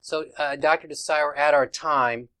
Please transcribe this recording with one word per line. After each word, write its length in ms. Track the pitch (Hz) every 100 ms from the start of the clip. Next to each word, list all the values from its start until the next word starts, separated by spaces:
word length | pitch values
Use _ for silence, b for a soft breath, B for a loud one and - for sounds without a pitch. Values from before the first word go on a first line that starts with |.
So, 240 | - 156 160 -
uh, 180 | 147 143
Doctor 300 | 151 165 156
Desai, 340 | 147 - 156
we're 140 | 147 143
at 180 | 147
our 140 | 143 131
time. 600 | - 160 143 123 117 123 _